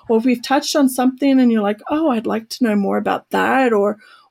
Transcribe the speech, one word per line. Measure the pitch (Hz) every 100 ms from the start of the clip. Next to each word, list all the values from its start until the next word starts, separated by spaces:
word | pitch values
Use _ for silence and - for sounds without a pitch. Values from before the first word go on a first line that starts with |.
| -
or | 226
if | 254
we've | 240
touched | - 277 294 302
on | 269
something | 262 254 262 277 269
and | 247
you're | 226
like, | 202 214 -
"Oh, | 302 320
I'd | 226 214
like | 214 226
to | - 233
know | 208
more | 196 208
about | 208 185 -
that," | 190 196 254 254
or | 208 202 208 - - _